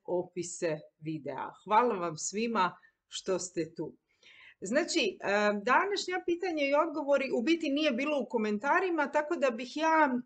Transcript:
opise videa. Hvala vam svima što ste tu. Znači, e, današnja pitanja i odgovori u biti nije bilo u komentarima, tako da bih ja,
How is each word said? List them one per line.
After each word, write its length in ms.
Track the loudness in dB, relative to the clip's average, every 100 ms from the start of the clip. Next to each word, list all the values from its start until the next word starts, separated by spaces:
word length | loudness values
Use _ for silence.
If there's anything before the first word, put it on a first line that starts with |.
opise 720 | -4 -4 -4 -8 -8 -4 -4 -4 -8 _
videa. 500 | -10 -8 -8 -8 -10 -12
Hvala 300 | 2 4 4
vam 220 | 0 -4 -6
svima 600 | -6 -4 -2 0 0 -2 _ _ _
što 300 | -10 -4 -4
ste 360 | -4 -6 -6
tu. 180 | -8 -10 -12 _ _ -20 -20 -20 _
Znači, 580 | -2 -2 0 0 0 -2
e, 60 | -2 2 2 0
današnja 600 | 2 2 2 -2 -2 -4 -2
pitanja 360 | -2 -2 0
i 240 | 2 4 2
odgovori 420 | -2 2 2 2
u 80 | 0
biti 280 | 0 0 0
nije 220 | 0 0
bilo 280 | 0 0 -2
u 60 | -2
komentarima, 840 | -2 0 0 2 2 2 0 0
tako 260 | 0 0 0
da 140 | 0
bih 260 | 0 -6 0
ja, 440 | 4 6 4 2